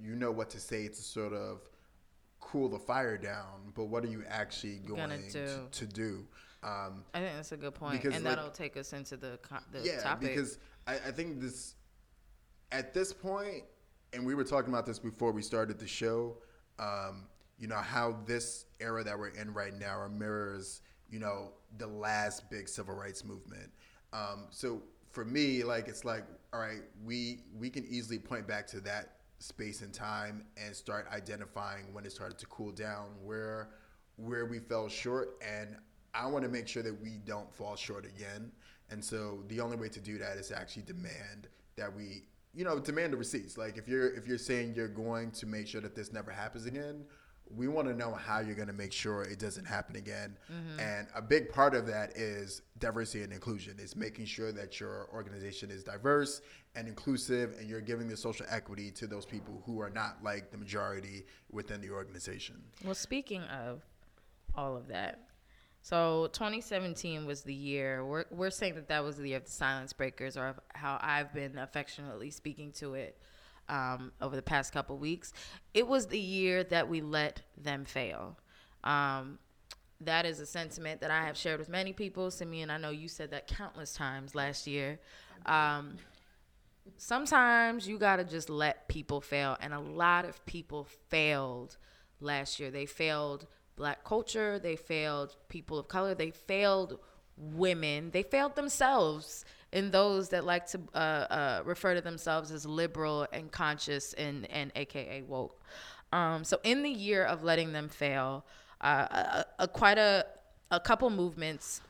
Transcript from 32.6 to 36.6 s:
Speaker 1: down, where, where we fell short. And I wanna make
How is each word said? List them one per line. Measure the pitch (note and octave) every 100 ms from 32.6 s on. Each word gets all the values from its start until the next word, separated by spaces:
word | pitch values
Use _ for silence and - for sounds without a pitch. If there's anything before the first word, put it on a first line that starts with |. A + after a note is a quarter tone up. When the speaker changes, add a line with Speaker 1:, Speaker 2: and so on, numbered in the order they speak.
| G#2+
Speaker 1:
down, | F#2+ G#2+ G#2 G2+ G#2
where, | G2 G#2+ A2 A2 G#2+ - - - _ -
where | A2+ A#2+ A#2
we | A#2
fell | A2+ A#2 G#2+
short. | - A#2+ B2+ - - A2
And | G#2 G#2 A2 - - - A2+
I | B2+
wanna | C#3+ B2+
make | A#2+